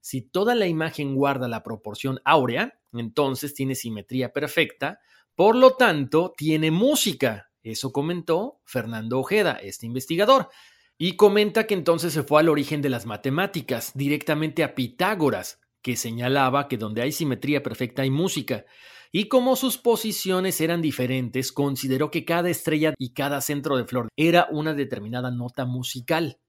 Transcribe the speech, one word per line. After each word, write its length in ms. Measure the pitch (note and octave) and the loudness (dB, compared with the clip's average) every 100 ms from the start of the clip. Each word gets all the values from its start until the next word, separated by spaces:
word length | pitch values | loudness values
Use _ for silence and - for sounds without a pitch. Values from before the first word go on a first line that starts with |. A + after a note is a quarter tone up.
Si 220 | - C3+ | -10 -10
toda 320 | G#2+ F3+ G#3 | -4 -2 0
la 140 | A#3+ F#3+ | 2 0
imagen 480 | D#3+ D#3+ - C#3+ C3+ | 0 -4 -4 -4 0
guarda 320 | C#3 C3+ B2 | 0 0 -4
la 160 | A2+ | -6
proporción 560 | - A2 G#2+ G#2 C3+ C3 | -8 -12 -12 -8 -6 -2
áurea, 540 | - D#3+ B2+ B2 A#3 - _ | 4 4 4 0 -4 -8 _
entonces 640 | A#2+ A#2 A2+ C#3+ B2+ C#3+ | -10 -4 0 0 -2 -8
tiene 200 | C#3+ C3+ | -6 -6
simetría 580 | B2+ A#2+ G#2+ - C3 A#2+ | -4 -8 -10 -6 -6 -4
perfecta, 680 | - C#3+ - D#3 - C#3 G3 _ _ _ | -4 -2 0 0 -2 -8 -8 _ _ _
por 220 | - G3 A#3+ | 4 4 8
lo 160 | B3+ | 8
tanto, 600 | B3+ A#3+ D#3 C3+ D3+ F3+ - | 8 4 2 2 2 0 -2
tiene 340 | D3+ D#3 D#3 | 0 2 2
música. 800 | E3 A#3+ D4 G#3+ C#3 B2+ G#2 - _ | 2 2 2 0 0 -2 -2 -10 _
Eso 320 | A2+ A2 C3 | -12 -8 -4
comentó 680 | C#3 D3+ F3 D#3+ E3 A#3 - | -4 -4 -4 -2 -2 -2 -10
Fernando 540 | - B2+ A2+ A2+ A2+ B2+ | -8 -6 -6 -8 -4 -2
Ojeda, 360 | B2+ G#3 F3+ | 0 2 2
este 320 | B2 G2 - A2+ | 0 -8 -12 -8
investigador, 600 | B2 - E3 G#3+ C4+ F#3 - - _ _ _ | -8 -4 2 4 4 2 -10 -20 _ _ _
y 200 | E3+ F3+ | -2 6
comenta 500 | G#3 G3+ G#3 A3+ A3 | 6 6 2 2 0
que 80 | |
entonces 380 | G3 D3+ E3+ E3 | 0 2 2 0
se 100 | D3+ | -2
fue 160 | C3 D3+ | 4 6
al 120 | E3 | 6
origen 320 | D3 C#3 D3+ | 4 0 -2
de 80 | C#3 | -2
las 140 | A#2+ | -4
matemáticas, 840 | A2+ G#2 C3+ C#3+ G3 F3 B2+ A#2 - C3+ | -6 -6 -2 -2 -2 -4 -6 -6 -6 -4
directamente 640 | C#3 D3+ - D3+ D#3 E3 | -2 -2 -2 -2 -2 -2
a 140 | D3 - | -2 -2
Pitágoras, 840 | B2 - F#3 G#3 D3+ G2+ - - _ _ | -6 -2 -2 2 0 0 -6 -16 _ _
que 160 | - A#2+ | -6 -6
señalaba 720 | A#2 A#2 B2 C#3 C3 C#3 C#3+ | -6 -4 0 2 2 2 -2
que 100 | B2 | -4
donde 240 | G#2+ G#2+ | -4 -4
hay 100 | B2 | -4
simetría 500 | D3 D#3 B2 C3 D3 | -2 -2 -2 -2 -2
perfecta 400 | - - B2 C3 | -2 -6 -6 -2
hay 80 | C3+ | -2
música. 540 | C#3 F3+ - A#2 A#2+ - - - - - | 0 0 -2 -4 -6 -8 -20 -20 -20 -6
Y 160 | F3+ G3+ | -4 2
como 260 | C4 B3 C4 | 2 4 2
sus 200 | C4 - | 0 0
posiciones 840 | A#3+ A3+ A3 G3 F#3+ F#3 F#3 - | 0 2 0 -4 -2 0 0 0
eran 180 | D#3+ E3+ | 0 0
diferentes, 720 | D#3+ B2+ B2+ C3 B2 C3 C3 | 0 0 -2 -2 -2 -4 -4
consideró 580 | - C#3+ C3 C3+ C3 D3+ | -2 -2 -2 -2 0 0
que 140 | E3 | -2
cada 240 | - E3+ F3 | 0 0 0
estrella 460 | E3 - D3+ D#3 - | -2 0 2 2 0
y 140 | B2+ | -6
cada 300 | - C#3+ C#3+ | -4 -2 -2
centro 340 | C3+ C#3+ C#3 C3+ | -4 -4 0 -2
de 80 | |
flor 240 | A#2 B2 A2+ - | 0 -4 -4 0
era 300 | D#3+ E3+ - | 4 4 4
una 220 | D3+ D3+ | -2 -2
determinada 580 | D3 C3+ A2+ G#2 B2+ B2+ | -2 -4 -6 -6 -6 -4
nota 360 | B2 A#2+ - B2 | -6 -6 -6 -4
musical. 720 | B2 B2 B2+ B2 E3 D#3+ - | -4 -6 -8 -2 -2 -2 -8